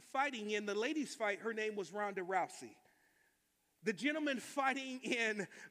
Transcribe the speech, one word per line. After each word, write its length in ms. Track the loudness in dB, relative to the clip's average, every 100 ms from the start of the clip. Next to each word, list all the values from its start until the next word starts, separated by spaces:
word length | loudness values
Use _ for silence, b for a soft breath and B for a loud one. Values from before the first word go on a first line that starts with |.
| -2
fighting 380 | 2 2 0 0
in 160 | 0 2
the 80 |
ladies' 400 | 2 2 0 -2
fight, 280 | 0 0 0
her 120 | -2
name 220 | -2 -2 -2
was 180 | -4
Ronda 280 | -2 -2 -2
Rousey. 520 | 2 4 2 -2 -14 -16 b b b b b b b _ _ _
The 100 | -2
gentleman 460 | 0 0 2 0 0
fighting 600 | -2 0 2 0 -4 -6
in 440 | 0 2 2 2 -4 B B